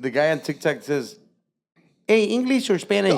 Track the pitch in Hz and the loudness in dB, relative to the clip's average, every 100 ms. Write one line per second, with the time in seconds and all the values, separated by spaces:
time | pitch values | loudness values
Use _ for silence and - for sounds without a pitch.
0 | 131 123 151 160 - 147 165 139 107 143 | -4 0 0 0 -4 -4 -2 -4 -4 -4
1 | 113 - _ _ _ _ _ _ _ _ | -4 -14 _ _ _ _ _ _ _ _
2 | _ 220 208 233 254 262 254 185 - 202 | _ 2 2 0 0 0 2 -2 0 0
3 | 196 | 2